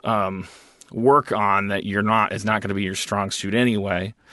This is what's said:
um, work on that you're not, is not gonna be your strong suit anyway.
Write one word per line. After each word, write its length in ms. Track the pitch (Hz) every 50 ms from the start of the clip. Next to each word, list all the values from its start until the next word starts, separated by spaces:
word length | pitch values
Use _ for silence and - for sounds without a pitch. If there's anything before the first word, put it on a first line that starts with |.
| -
um, 440 | 117 110 104 98 95 95 92 90 - - - - - _ _ - -
work 400 | - 104 117 131 139 147 - -
on 360 | 101 107 104 101 98 98 98 101
that 180 | 101 98 -
you're 160 | 104 98 104
not, 320 | 104 107 110 113 104 - 92
is 100 | 107 101
not 200 | 107 110 107 -
gonna 100 | 101 98
be 80 | 98
your 140 | 101 92 98
strong 340 | - - - 104 101 98 98
suit 240 | - - - 98 104
anyway. 580 | 117 123 123 113 104 98 98 92 90 92 101 - - _ _